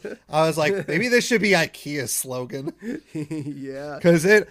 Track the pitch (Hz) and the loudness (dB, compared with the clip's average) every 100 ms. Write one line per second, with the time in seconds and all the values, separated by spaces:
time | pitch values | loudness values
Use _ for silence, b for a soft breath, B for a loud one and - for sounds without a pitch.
0 | - 220 _ 147 160 156 151 - - 160 | -10 -16 _ 0 2 2 0 0 -2 -2
1 | 240 240 - 233 202 180 156 - - 147 | 2 2 2 2 4 2 2 -4 -10 -6
2 | 120 - 135 127 127 139 139 - 208 - | -4 -6 -6 -8 -8 -8 -10 -12 -12 -12
3 | - 160 147 156 143 139 135 135 147 139 | -10 -10 -8 -8 -10 -10 -12 -12 -12 0
4 | 175 170 165 214 - | 4 4 6 4 4